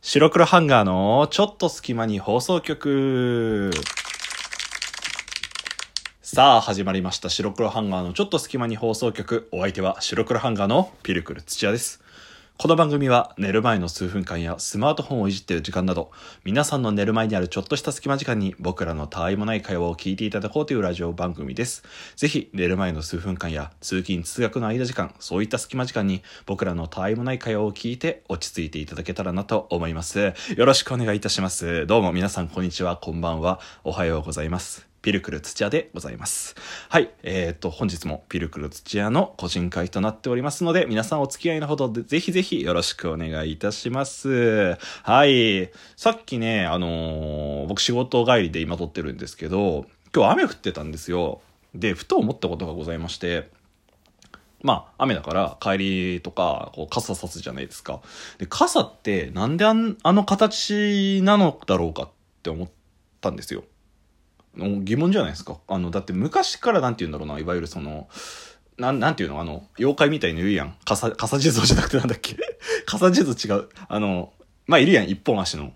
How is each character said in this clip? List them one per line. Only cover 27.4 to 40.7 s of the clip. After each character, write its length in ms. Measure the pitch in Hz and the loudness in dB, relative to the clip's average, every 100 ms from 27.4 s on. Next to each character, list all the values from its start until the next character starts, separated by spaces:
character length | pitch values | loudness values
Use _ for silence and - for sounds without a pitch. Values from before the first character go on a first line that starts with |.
会 160 | 120 107 | -4 -2
話 60 | |
を 100 | 107 | -2
聞 180 | 101 120 | -4 -8
い 80 | 123 | -4
て 240 | 160 - _ | -4 -6 _
落 200 | 90 - | -8 -8
ち 60 | |
着 140 | - 78 | -8 -8
い 20 | |
て 80 | 76 | -8
い 80 | 73 | -10
た 80 | |
だ 80 | 80 | -10
け 100 | 80 | -8
た 120 | 92 | -6
ら 80 | 95 | -4
な 100 | 90 | -4
と 240 | 101 110 - | 0 -2 0
思 180 | 87 82 | -2 -2
い 40 | |
ま 120 | 80 | -4
す。 280 | 82 98 101 90 - 208 | -4 0 0 0 -8 4
よ 80 | |
ろ 80 | 123 | 6
し 120 | 180 | 6
く 100 | - | 2
お 40 | 123 | -2
願 140 | 113 | 0
い 40 | 104 | 0
い 20 | |
た 80 | 101 | 0
し 120 | - | -2
ま 100 | 95 | -2
す。 340 | - 85 85 82 | -2 -2 -2 4
ど 100 | 113 | 4
う 40 | |
も 100 | 95 | 4
皆 160 | 87 98 | 0 -2
さ 140 | - | -2
ん、 60 | 85 | -6
こ 120 | - | -4
ん 40 | |
に 60 | 92 | -4
ち 140 | 82 | -2
は、 120 | 90 87 | -4 -4
こ 140 | - | -6
ん 100 | 82 | -4
ば 100 | 85 | -4
ん 100 | 82 | 0
は、 180 | 85 92 - - | 0 -2 -6 -10
お 80 | - | -6
は 140 | - | -2
よ 140 | 87 80 | 0 0
う 40 | |
ご 80 | 78 | -4
ざ 140 | 76 | -6
い 40 | 78 | -4
ま 120 | 87 | -4
す。 320 | - - - _ | -6 -14 -18 _
ピ 80 | - | -2
ル 100 | 101 | -2
ク 120 | - | -2
ル 80 | 76 | -10
土 240 | - - | -10 -4
屋 40 | 107 | 0
で 220 | 151 - | 0 -2
ご 80 | 87 | -10
ざ 120 | 69 | -12
い 40 | 58 | -10
ま 100 | - | -6
す。 280 | - - - - - - | -6 -8 -12 -16 -16 0
は 120 | 165 | 2
い、 100 | - - | 2 -4
え 260 | 87 92 85 | -6 -2 -2
ー 20 | |
と、 160 | 87 90 | -4 -6
本 180 | 85 104 | -4 -4
日 180 | 85 - | -4 -6
も 180 | 76 _ | -8 _
ピ 100 | - | -6
ル 100 | 78 | -6
ク 120 | 73 | -6
ル 100 | 73 | -10
土 280 | - - 104 | -12 -6 -2
屋 120 | 104 | 0
の 240 | 135 - - | 2 0 -2
個 120 | 90 | -6
人 200 | 90 87 | -2 -2
会 200 | 87 90 | -2 -4
と 120 | 101 | -2
な 120 | 104 | -2
っ 40 | 107 | -2
て 120 | - | -4
お 80 | 123 | -2
り 60 | |
ま 80 | 139 | -2
す 100 | 143 | -2
の 100 | 170 | 2